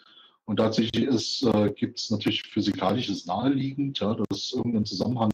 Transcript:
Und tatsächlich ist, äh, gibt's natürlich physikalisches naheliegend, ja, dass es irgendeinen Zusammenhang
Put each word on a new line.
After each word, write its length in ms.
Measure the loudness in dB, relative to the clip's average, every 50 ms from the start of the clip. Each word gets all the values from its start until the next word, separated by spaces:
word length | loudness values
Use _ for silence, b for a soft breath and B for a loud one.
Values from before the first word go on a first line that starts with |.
| b b b b b b b b _
Und 120 | -2 0
tatsächlich 480 | 2 2 2 2 2 0 2 0 0 2
ist, 380 | 2 2 0 0 -2 -4 0 2
äh, 280 | 4 4 4 4 2 0
gibt's 380 | -2 -4 -4 -4 -6 -4 -2
natürlich 320 | -2 0 0 0 -2 -2 -4
physikalisches 840 | -4 -2 0 0 0 0 0 0 0 0 0 -2 -2 -4 -4 -4
naheliegend, 760 | -4 -2 0 2 2 2 2 0 -2 -2 -2 -2 -2 -2 -2
ja, 140 | 0 0 0
dass 140 | 0 -2 -2
es 200 | -4 -6 -6 -6
irgendeinen 320 | -4 -2 -2 0 0 0 0
Zusammenhang 480 | -2 -2 -2 0 0 0 2 2 2